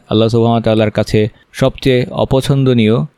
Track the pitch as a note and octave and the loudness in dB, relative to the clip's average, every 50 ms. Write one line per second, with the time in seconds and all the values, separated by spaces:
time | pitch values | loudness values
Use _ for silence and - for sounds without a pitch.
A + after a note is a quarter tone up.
0 | - - A2+ G#2+ A2+ A2+ A#2 A#2 A2+ A#2 A#2 A#2 A2 A2+ A2 A2 A2 G#2+ - A#2 | -6 -2 0 0 0 2 2 0 2 2 0 0 0 0 0 0 0 0 -2 -4
1 | G#2+ - - G#2+ G#2+ G#2 - _ _ _ - - C3 C3 - - - C3+ B2+ B2 | -2 0 0 0 -2 -2 -6 _ _ _ -6 -2 -2 -2 -2 -2 -2 0 0 0
2 | A#2+ - - - A2+ - C#3+ C3+ - - C#3 C#3 C3+ B2+ B2+ A#2+ A2 G#2+ A2+ C3+ | -2 -2 -4 -4 -2 0 -2 -2 0 0 0 0 2 2 2 2 2 2 2 0
3 | D3+ - _ | -2 -6 _